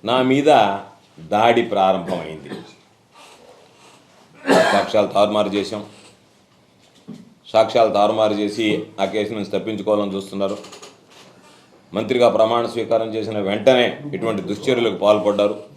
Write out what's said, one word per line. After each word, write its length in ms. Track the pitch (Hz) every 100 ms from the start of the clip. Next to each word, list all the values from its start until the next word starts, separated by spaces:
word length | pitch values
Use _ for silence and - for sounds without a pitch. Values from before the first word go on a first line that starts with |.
నా 180 | 107 127
మీద 220 | 131 135 143 135 101 98 - - _ -
దాడి 420 | 80 104 117 120
ప్రారంభమైంది. 840 | 117 101 95 92 87 90 78 78 71 - - - _ _ _ _ - - - - _ _ - _ _ _ _ - - 95 -
సాక్ష్యాలు 340 | 101 98 107 101
తారుమారు 420 | 98 104 104 101
చేశాం. 360 | 101 98 107 - - - _ _ _ _ _ _ _ _ _ - - - _ -
సాక్ష్యాలు 400 | 110 113 120 110
తారుమారు 400 | 101 104 110 110
చేసి 540 | 104 104 113 107 104 - -
ఆ 40 |
కేసు 280 | 98 107 101
నుంచి 260 | 110 98 98
తప్పించుకోవాలని 560 | 101 107 98 104 101
చూస్తున్నారు. 420 | 98 95 98 98 101 - - - _ _ - - - - - _ _ _
మంత్రిగా 340 | 95 110 123 117
ప్రమాణ 380 | - 110 117 113
స్వీకారం 480 | 117 107 113 113
చేసిన 240 | 110 104 107
వెంటనే 640 | 95 107 107 127 117 - 147
ఇటువంటి 300 | 95 113 104
దుశ్చర్యలకు 520 | 87 101 - 113 117
పాల్పడ్డారు. 600 | 92 101 107 104 101 104 - -